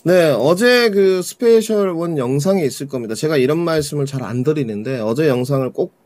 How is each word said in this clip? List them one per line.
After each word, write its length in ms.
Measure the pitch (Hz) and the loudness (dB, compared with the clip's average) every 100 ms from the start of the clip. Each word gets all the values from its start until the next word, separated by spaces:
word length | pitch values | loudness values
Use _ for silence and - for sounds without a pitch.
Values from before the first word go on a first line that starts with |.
네, 280 | 165 180 165 | 0 2 4
어제 580 | 117 135 180 247 247 233 | 2 2 2 4 4 2
그 320 | 196 190 185 | 2 2 2
스페셜 680 | 175 - 233 226 220 214 190 | -4 -2 4 4 2 0 0
원 280 | 165 170 156 | -2 -4 -2
영상에 460 | 120 139 185 196 | -2 0 2 0
있을 240 | 143 - 139 | 0 -4 -8
겁니다. 260 | 131 110 | -8 -6
제가 220 | 113 151 156 | -4 -2 2
이런 220 | 127 160 | 2 0
말씀을 460 | 170 160 143 147 139 | 0 -2 -2 -4 -4
잘 180 | 139 | -6
안 200 | 104 120 | -6 -4
드리는데 560 | 127 156 120 104 120 131 | -2 -2 -2 -6 -6 -4
어제 280 | 107 113 156 | -2 0 0
영상을 420 | 123 127 135 127 | 0 0 -2 -2
꼭 200 | - 180 _ | -4 -6 _